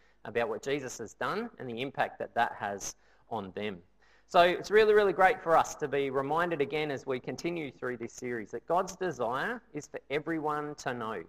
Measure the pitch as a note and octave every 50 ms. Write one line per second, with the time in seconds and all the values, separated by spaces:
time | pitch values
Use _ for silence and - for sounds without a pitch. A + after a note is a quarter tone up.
0 | _ _ _ _ _ A#2+ G#2+ A#2 A#2 G#2+ A2+ G#2+ - C3+ C#3 D3 C3 B2 - -
1 | A#2 G2 - _ B2+ B2+ D#3 G3+ A#3 A#3 - - C3 B2+ A#2 A2+ C3 C#3 - -
2 | B2 G2+ - - A2 - - A#2 A#2+ A2 - - A#2 G2+ G2+ G2 - - - -
3 | _ _ _ _ _ _ A#2 A2 G2 F#2+ F2+ G2+ G#2 G#2+ G2 F2 - _ _ _
4 | _ _ _ _ _ _ - F3+ E3+ F3+ F3 - D3+ - F#3+ G#3+ A3 G#3+ G#3 G#3
5 | G#3 G3 E3+ - F#3 F#3 E3+ - - E3 E3 D3+ B2+ - - - D#3 C#3 C3 C#3+
6 | C#3 C#3 B2+ C#3 C3+ C#3 D3+ D#3+ F3 F3+ E3 D3 C#3 A#2 C#3+ D3+ D#3 D3+ C#3 B2
7 | - C#3 C3 B2+ - - C3 - - E3 F3 E3+ D#3 C3+ - - - B2+ B2 A2+
8 | A#2 A2+ - - - B2 A#2+ A#2 G#2 - - A#2+ - _ E3 F3+ G3 F3+ F#3 -
9 | F#3 F3+ D3 B2 B2 A2 A#2+ C3+ D#3 G3 A#3+ A#3+ - _ - D3 - - - -
10 | - _ C#3 D3+ D3 - E3 D#3+ D3+ D3+ D3 D3+ D3 D3 D3 - - C#3+ B2+ A#2+
11 | A2+ A2 A2 F#2 E2